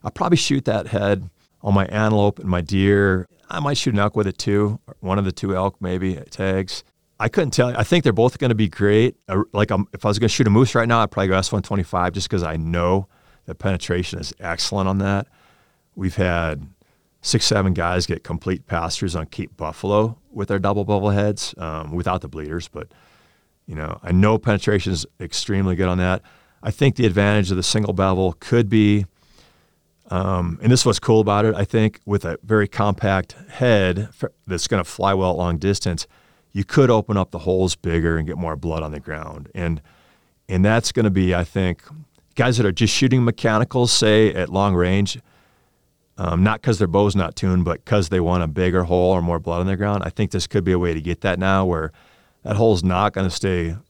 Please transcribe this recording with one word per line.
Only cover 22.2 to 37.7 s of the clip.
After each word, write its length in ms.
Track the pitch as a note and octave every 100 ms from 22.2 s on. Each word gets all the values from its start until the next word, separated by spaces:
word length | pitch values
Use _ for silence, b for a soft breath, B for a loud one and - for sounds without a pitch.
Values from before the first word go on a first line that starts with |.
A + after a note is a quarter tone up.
the 80 | D2+
bleeders. 400 | D#2 D2 E2+ -
But, 160 | - - b b b b b b b -
you 100 | D#2
know, 240 | D#2 E2
I 80 | E2+
know 260 | F2+ G#2 A2
penetration 560 | - G2+ - G#2 G2
is 120 | F2 - _
extremely 560 | F2 - - G2 F#2+ F2+
good 140 | F#2
on 80 | F2+
that. 240 | F2+ F#2 b b b b
I 80 | G#2+
think 240 | - C#3+ -
the 100 | A2+
advantage 460 | F#2 G2+ G#2 F#2
of 60 | F#2
the 60 |
single 280 | F2 A2 G2+
bevel 460 | F#2+ F#2+ F#2 F#2 -
could 300 | - A#2+ G#2
be, 360 | A2 G#2 G#2 G2 b b b b b b b b _ _
um, 480 | F2+ F#2+ F2+ F2 E2
and 100 | A2+
this 100 | B2+
is 40 | B2
what's 140 | G2+
cool 200 | - A2
about 240 | G#2+ G2+
it, 120 | A2 F#2+
I 100 | G2+
think, 340 | A2+ A2 - -
with 180 | G2+
a 160 | F2 E2
very 260 | G#2+ G#2+ G2+
compact 640 | - G#2 G2 G#2 F#2+ F2 - -
head 600 | - B2+ G#2+ F#2 F2+ G#2+ -
f-, 80 | - _ -
that's 200 | F2 -
gonna 180 | G#2 F2
fly 280 | - G2
well 180 | G2 F#2
at 60 | E2
long 200 | F2 E2+
distance, 500 | F#2+ G2 G2 D#2+ - b b b b
you 120 | G2+
could 260 | - - C3
open 280 | A2+ G2+ G#2
up 140 | F#2
the 80 | E2+
holes 360 | E2+ F#2 F#2